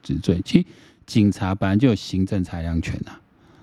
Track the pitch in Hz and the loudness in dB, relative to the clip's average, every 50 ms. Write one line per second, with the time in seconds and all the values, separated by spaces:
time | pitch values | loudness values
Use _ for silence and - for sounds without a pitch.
0 | - - - - - - 87 90 - - - 175 180 - - - - - _ _ | -4 -4 -6 -2 0 0 0 0 0 0 2 2 0 0 -6 -20 -20 -20 _ _
1 | _ - - 120 104 104 92 - 101 92 95 - - 95 95 104 127 135 113 95 | _ -2 2 4 4 4 2 0 -2 -4 -2 -2 0 0 2 4 4 4 2 2
2 | - - - 92 95 95 - 98 90 - - 87 80 82 82 82 80 - - - | -2 -4 -4 -2 -2 -2 -2 -2 -4 -4 -6 -6 -6 -4 -4 -2 -4 -4 -6 -8
3 | - - - - _ _ _ _ _ _ - - | -10 -12 -14 -18 _ _ _ _ _ _ -20 -20